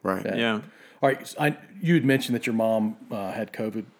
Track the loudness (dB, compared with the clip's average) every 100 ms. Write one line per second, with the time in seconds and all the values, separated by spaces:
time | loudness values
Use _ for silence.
0 | -4 -2 -2 0 0 0 -6 -20 -18 0
1 | 0 0 -6 -2 -2 -2 -12 -6 2 4
2 | 4 2 2 -2 0 2 4 4 0 -4
3 | -10 -8 -6 -6 -6 -6 -6 -6 -10